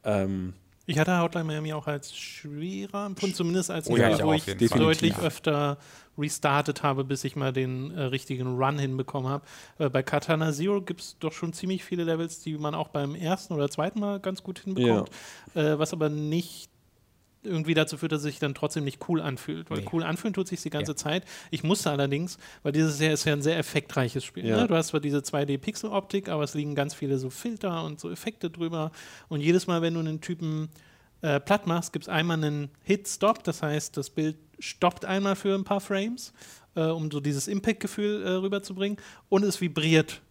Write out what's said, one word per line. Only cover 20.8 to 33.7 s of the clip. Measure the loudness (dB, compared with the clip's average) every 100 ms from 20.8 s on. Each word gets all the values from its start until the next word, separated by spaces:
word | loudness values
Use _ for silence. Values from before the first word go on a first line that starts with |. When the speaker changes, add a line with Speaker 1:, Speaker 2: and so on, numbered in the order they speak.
| -2
Speaker 3:
Ja. | -2
Speaker 2:
Zeit. | -2 -2 -4 -18 -8
Ich | -2
musste | 2 2 2
allerdings, | 2 2 2 -2 -8 -18 -4
weil | 0
dieses | 4 4 4
ja, | 2
ist | 4 2
ja |
ein | 2
sehr | 2 2
effektreiches | 0 -2 0 0 0 -2
Spiel. | -8 -4 2
Speaker 1:
Ja. | 4
Speaker 2:
Ne? | 6
Du |
hast | 4 4
zwar | 0
diese | 2 0
zwei | 0 -2
D | 0 0
Pixel-Optik, | -2 -6 -2 -2 0 -4 -2
aber | -2
es | -2
liegen | -2 -2
ganz | -2 -2
viele | -2 -2 0
so | -2
Filter | -6 -8 -4 -4 -4
und | -6 -8
so | -10
Effekte | -6 -8 -6 -8
drüber. | -4 -4 -2 -4 -6 -20 -20 -6
Und | 0
jedes | 4 4 4
Mal, | 2
wenn | 2
du | 0
einen | -2 -4
Typen, | -6 -4 -2 -2 -4 -10 -20 _ _ _
äh, | 0 0
platt | 2 0 2
machst, | -2 -2
gibt's | -8 -2
einmal | 0 2 2
einen | 0 -2 -6 _
Hit-Stop. | 0 0 0 2 2 2
Das | -2 -2
heißt, | -2